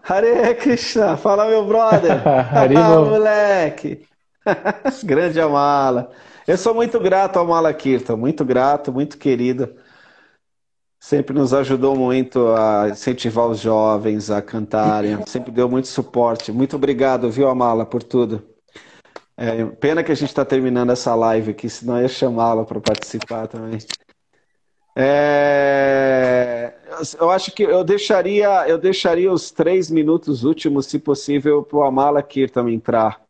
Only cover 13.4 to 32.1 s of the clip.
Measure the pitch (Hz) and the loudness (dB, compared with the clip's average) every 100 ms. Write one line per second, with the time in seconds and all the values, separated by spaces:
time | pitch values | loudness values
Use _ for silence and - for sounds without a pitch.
13.4 | 117 110 113 110 107 104 110 107 104 104 | 0 0 0 2 2 0 -2 -4 -4 -6
14.4 | 101 113 107 107 107 107 104 104 - 127 | -6 -8 -4 -2 0 0 -2 -4 -6 -8
15.4 | 123 117 123 127 127 - 127 120 120 113 | -6 -2 0 0 -4 -6 -4 0 0 0
16.4 | - 113 139 143 139 123 135 131 123 113 | -4 -2 -2 0 0 2 2 0 -2 0
17.4 | 139 127 120 113 110 120 - 127 113 107 | 0 2 0 0 -2 -6 -2 -2 0 -4
18.4 | - _ _ - - - _ - _ - | -10 _ _ -20 -20 -20 _ -20 _ -10
19.4 | 120 113 113 - 147 160 165 143 143 - | -6 -4 -6 -2 -2 0 -2 -2 -2 -2
20.4 | 131 131 131 123 123 123 131 117 113 110 | 0 0 0 0 0 0 0 0 2 0
21.4 | 110 101 117 - 120 120 127 127 131 117 | -2 -6 -10 -10 -4 -2 -2 0 -2 0
22.4 | 117 110 110 110 104 107 - 113 - 113 | 0 0 -4 -6 -4 -4 -6 -12 -10 -10
23.4 | 110 113 110 113 - - _ _ _ _ | -10 -12 -12 -12 -12 -16 _ _ _ _
24.4 | _ _ _ _ _ - 135 143 147 143 | _ _ _ _ _ -2 2 2 2 2
25.4 | 143 143 139 139 139 135 135 131 127 127 | 2 2 2 2 2 2 2 2 2 2
26.4 | 123 117 120 - - 127 156 151 165 185 | 0 -4 -8 -12 -14 -12 -10 -2 0 0
27.4 | 185 - 196 180 170 202 - 196 180 208 | -2 -2 0 2 2 0 2 0 2 2
28.4 | 202 190 147 165 180 185 180 170 185 175 | 2 2 2 0 0 0 0 2 2 0
29.4 | - - 160 185 160 160 151 165 - 131 | -4 -2 0 0 0 0 2 0 -2 -2
30.4 | 131 160 156 139 135 147 151 139 - 143 | -2 -2 -2 -2 -2 -4 -2 -4 -2 -2
31.4 | 147 147 143 147 143 131 143 | 2 0 0 0 2 2 2